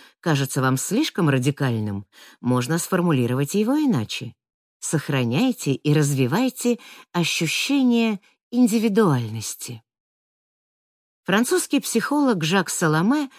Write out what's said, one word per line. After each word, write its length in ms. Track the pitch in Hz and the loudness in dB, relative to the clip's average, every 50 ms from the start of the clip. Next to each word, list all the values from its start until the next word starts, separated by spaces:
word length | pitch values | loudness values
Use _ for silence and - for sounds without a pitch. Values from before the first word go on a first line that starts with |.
| - - _ _ | -18 -20 _ _
кажется 400 | - 175 151 135 139 131 - 139 | -2 0 0 0 0 -2 -2 -2
вам 160 | 131 131 131 | 0 0 0
слишком 540 | 131 - - 185 254 320 - - - 180 147 | -2 -2 -2 -2 -2 -2 -2 -2 0 2 2
радикальным, 760 | 135 131 123 147 143 - 143 127 117 110 107 104 101 98 101 - _ - - - - _ - | 2 2 2 0 0 0 -2 -2 -2 -2 -2 -4 -6 -6 -10 -12 _ -20 -20 -20 -20 _ -2
можно 340 | 120 123 127 123 123 160 | 0 0 0 0 0 -2
сформулировать 800 | 170 - - 190 180 175 175 156 127 120 120 123 135 143 143 - | -4 -2 -2 -2 0 2 2 2 2 0 0 0 -2 -2 -2 -2
его 240 | 202 214 226 277 302 | -2 0 0 0 0
иначе. 560 | 302 269 196 123 104 - - - - 120 - _ _ _ _ _ _ _ _ _ | 2 2 0 0 -2 -4 -8 -10 -10 -12 -14 _ _ _ _ _ _ _ _ _
Сохраняйте 920 | - - - 151 - - 143 131 123 117 120 165 254 262 233 - - 147 131 | -6 -4 -4 -4 -2 -2 -2 -2 0 0 0 0 0 0 -2 -2 -4 -4 -4
и 220 | - - 147 147 | -2 0 2 2
развивайте 840 | 156 151 143 143 135 131 120 147 208 262 254 - - - 240 233 - - - - - - _ - | 2 2 2 2 0 0 2 2 0 0 -2 -2 -2 -2 -2 -2 -2 -4 -12 -20 -20 -20 _ -4
ощущение 1080 | 175 165 - - - 170 156 - - - - 277 277 262 247 233 233 226 226 208 190 - _ _ _ _ _ | -2 -2 -2 -2 -2 -2 -2 -2 -4 -2 0 0 2 2 2 2 2 2 0 -2 -4 -8 _ _ _ _ _
индивидуальности. 1300 | - 240 247 208 214 233 208 233 190 220 220 175 139 123 117 110 110 113 107 - - - - - 120 110 - _ _ _ _ _ _ _ _ _ _ _ _ _ _ _ _ _ _ _ _ _ _ _ _ _ _ _ _ | 2 2 4 4 4 2 2 2 4 4 4 4 4 2 -2 -4 -8 -8 -10 -10 -12 -12 -12 -14 -14 -14 -18 _ _ _ _ _ _ _ _ _ _ _ _ _ _ _ _ _ _ _ _ _ _ _ _ _ _ _ _
Французский 560 | - 185 208 247 - 359 359 - - - 269 | 0 2 2 2 2 0 0 0 0 -2 -2
психолог 640 | - - - 226 - - 285 294 285 262 226 175 156 | -2 -2 -2 -2 -2 0 0 2 2 2 2 0 0
Жак 240 | 151 190 196 170 - | 0 0 0 0 -2
Саламе 600 | - - 180 160 151 156 175 220 277 302 285 262 - | -2 -2 0 2 2 2 2 2 2 0 -2 -4 -8